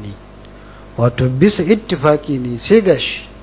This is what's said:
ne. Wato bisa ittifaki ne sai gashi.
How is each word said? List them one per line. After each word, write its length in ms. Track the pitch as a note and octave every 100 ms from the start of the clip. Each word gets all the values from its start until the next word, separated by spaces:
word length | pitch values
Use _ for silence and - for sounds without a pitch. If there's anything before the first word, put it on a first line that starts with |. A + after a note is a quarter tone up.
ne. 100 | G#2 G2+ - - - - - - - -
Wato 280 | A#2+ B2 B2+
bisa 340 | C3 G3+ G3+
ittifaki 760 | E3 G#3+ - F3 D3+ D3+ D#3 C#3
ne 200 | B2 A#2
sai 240 | - A3
gashi. 420 | F#3+ C3 - - - -